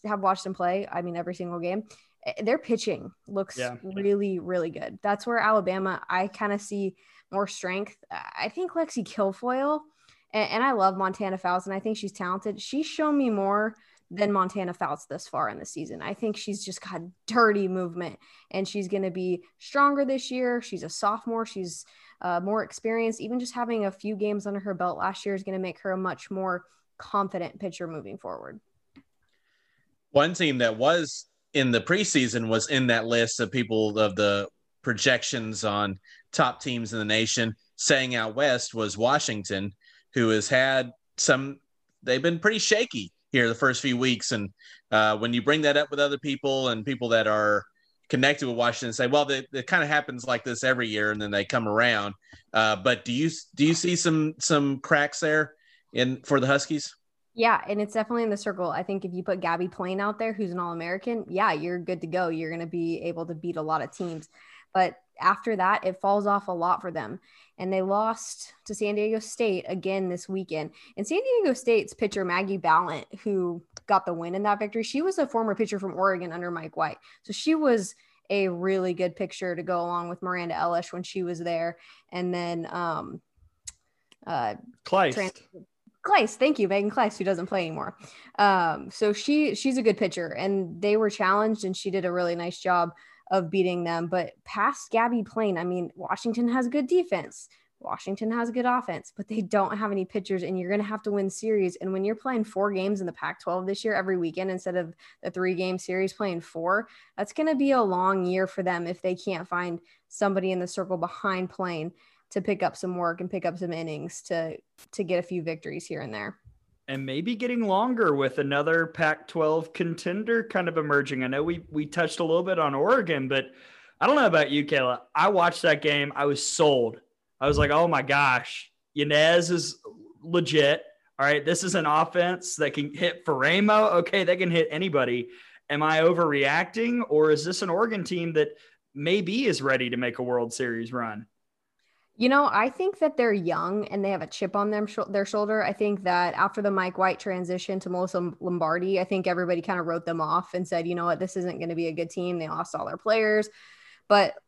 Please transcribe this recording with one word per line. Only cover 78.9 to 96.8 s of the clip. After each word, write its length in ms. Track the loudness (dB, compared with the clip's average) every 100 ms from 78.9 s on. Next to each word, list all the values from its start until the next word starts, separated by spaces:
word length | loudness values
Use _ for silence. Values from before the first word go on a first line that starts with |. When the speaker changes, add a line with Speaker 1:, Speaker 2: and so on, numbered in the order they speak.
Speaker 1:
good 240 | -2 -4 -4
pitcher 400 | -8 -6 -6 -4
to 60 |
go 180 | -2 -2
along 300 | -2 -4 -4
with 120 | -6
Miranda 320 | -4 -4 -4
Elish 380 | -2 0 -2 -4
when 100 | -8
she 200 | -8 -6
was 160 | -4 -4
there. 400 | -4 -2 -4 -6 -16 -20 _
And 220 | -6 -4
then, 320 | -2 -4 -6 -6
um, 520 | -4 -4 -4 -8 -14 -18 _ _ _ -20 -20 _ _ _ _ -6
uh, 300 | -2 -2 -4 -12 -20
Speaker 2:
Kleist. 300 | 0 4 4
Speaker 1:
trans-, 280 | 2 -4 -8 _ -20 -20 _ _ _
Kleist, 300 | 4 4 4 4
thank 220 | 2 4
you, 100 | 2
Megan 220 | 2 0
Kleist, 260 | 0 0 0
who 80 |
doesn't 220 | -2 0 -2
play 200 | -2 -2
anymore. 300 | -6 -8 -12 -20 -20 -8 4
Um, 520 | 6 6 4 0 -6
so 240 | 0 0
she, 400 | 2 2 2 2
she's 240 | 0 0 2
a 40 |
good 140 | 2 2
pitcher, 320 | 0 -2 -6
and 520 | -4 0 0 -2 -2
they 160 | 2 4
were 120 | 2
challenged, 540 | 2 2 4 2 0
and 100 | -4 -4
she 140 | -4
did 140 | -2
a 80 | 0
really 240 | 0 -2 -2
nice 240 | -6 -4
job 300 | 0 2 2 -4 -20 _ 0
of 220 | 0 2
beating 320 | 2 2 0
them. 240 | 0 0 0
But 280 | -2 -2 -8
past 480 | -8 0 0 0 -2
Gabby 320 | 0 2 0
Plain, 340 | -2 -2 0 0
I 60 |
mean, 260 | -2 -2 -4 -8
Washington 520 | -8 -4 -2 0 0
has 200 | 0 0
good 180 | 0